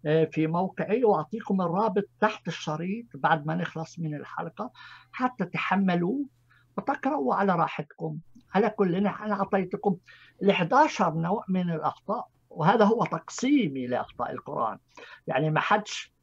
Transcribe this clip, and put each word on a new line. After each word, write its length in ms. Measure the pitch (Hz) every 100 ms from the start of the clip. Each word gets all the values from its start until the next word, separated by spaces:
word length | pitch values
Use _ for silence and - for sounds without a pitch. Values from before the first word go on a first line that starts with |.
| 156
آه، 180 | 160
في 220 | 165 - 156
موقعي، 580 | 170 190 - 160 220
وأعطيكم 560 | 233 175 151 226 - 190
الرابط 440 | 180 175 220 202 202 _
تحت 280 | 214 214 -
الشريط 580 | 165 - 151 180 220 233
بعد 320 | 143 147 156 147
ما 80 |
نخلص 440 | 170 170 160 160 -
من 160 | 165
الحلقة 560 | 147 - - 170 - 226 - - - _
حتى 320 | - 254 254
تحملوه 800 | 180 - - 190 190 175 175 269 269 _ _ _ _ -
وتقرأوا 580 | - 285 262 294 254
على 180 | 190 196
راحتكم. 640 | 170 156 - 156 - 165 156 - - _
على 160 | 190 220
كل، 240 | 214 190
أنا 380 | 175 202 - 214
أعطيتكم 640 | 202 190 208 180 - 208 175 _ - - _
الحداشر 720 | 196 180 170 262 302 - 175
نوع 300 | 156 165 214 -
من 220 | 185 180
الأخطاء، 580 | 160 151 - - 226 - _ _
وهذا 340 | - 160 233
هو 200 | 208 233
تقسيمي 840 | 165 165 - - 254 285 190 135 123
لأخطاء 460 | 123 - - 120
القرآن. 460 | 131 - 147 113 95 _ - - - -
يعني 240 | 135 156
ما 100 | 156
حدش 520 | - 214 208 - - _